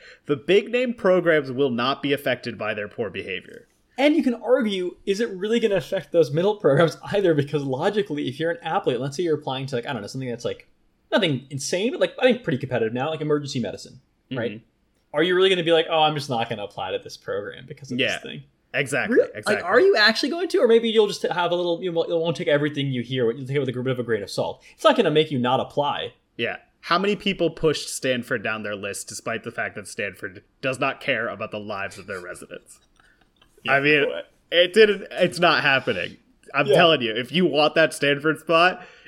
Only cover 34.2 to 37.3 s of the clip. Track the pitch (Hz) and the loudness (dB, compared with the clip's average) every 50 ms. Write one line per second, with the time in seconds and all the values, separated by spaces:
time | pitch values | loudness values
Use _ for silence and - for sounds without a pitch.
34.2 | - _ _ _ _ - 165 175 180 175 - 214 220 208 196 190 - - 117 156 | -10 _ _ _ _ 0 2 2 2 4 6 6 6 6 4 0 -6 -8 -2 0
35.2 | 185 175 180 170 175 165 143 123 135 143 135 - - 135 101 87 90 95 - - | 0 0 2 2 4 4 4 4 4 4 4 4 2 0 -2 -2 -4 -6 -10 -16
36.2 | _ _ _ _ _ - - 139 147 139 - 175 180 165 156 135 117 110 107 120 | _ _ _ _ _ -6 -2 0 2 4 6 6 6 6 4 4 0 -2 -2 -4
37.2 | 123 - | -4 -2